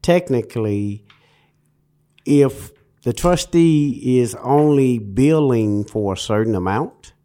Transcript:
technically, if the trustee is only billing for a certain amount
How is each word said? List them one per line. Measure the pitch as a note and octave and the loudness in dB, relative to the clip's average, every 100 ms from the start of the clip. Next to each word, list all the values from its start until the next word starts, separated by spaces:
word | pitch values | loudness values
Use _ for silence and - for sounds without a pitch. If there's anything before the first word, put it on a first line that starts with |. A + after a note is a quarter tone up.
technically, | - F3 F3 B2+ A2 A#2+ A2 G2+ G#2 G#2 _ _ _ _ _ _ _ _ _ _ _ _ - | 2 0 2 -4 -4 -6 -4 -2 -4 -8 _ _ _ _ _ _ _ _ _ _ _ _ 0
if | C#3+ C#3+ - - _ _ _ | 2 2 0 -18 _ _ _
the | - | -6
trustee | A#2 F3 F3+ - E3+ E3+ D3+ D3 - B2+ B2+ | -2 0 0 0 2 4 4 0 -4 0 0
is | A#2+ A#2+ | 0 -4
only | B2 C#3+ D3+ C#3+ C3 A#2+ | 0 2 4 2 2 0
billing | G#2 G2 C#3 D#3+ C#3+ A#2+ G#2+ G2+ | -4 0 2 2 2 0 0 -2
for | G2+ A2 G2+ | -4 -4 -4
a | F#2 | -6
certain | - G#2+ A2+ G2+ | -2 -2 0 -2
amount | F2+ G#2 E3 _ - _ | -2 -4 -4 _ -20 _